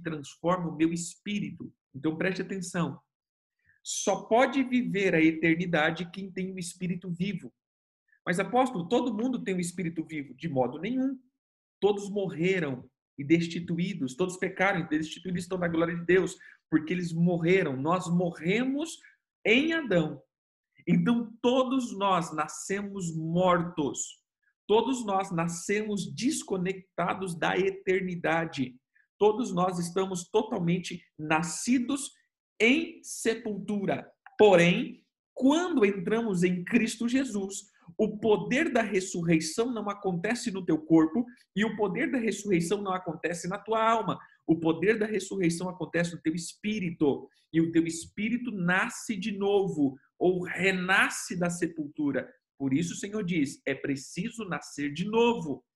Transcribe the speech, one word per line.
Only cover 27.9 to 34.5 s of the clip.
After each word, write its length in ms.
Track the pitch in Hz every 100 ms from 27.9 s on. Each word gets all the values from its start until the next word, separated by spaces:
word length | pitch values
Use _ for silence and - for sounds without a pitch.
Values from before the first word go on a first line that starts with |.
| 185 185 175 160 165 165 - 127 - _ _ _ _
Todos 340 | 208 214 226
nós 260 | 180 185 175
estamos 520 | 170 190 190 180 -
totalmente 720 | 214 - 220 170 185 170 - - -
nascidos 920 | 156 156 170 - - 254 240 277 - - _ _ _ -
em 400 | 220 294 330 -
sepultura. 1080 | - - 233 226 220 196 - 208 185 135 - _ - -
Porém, 640 | 208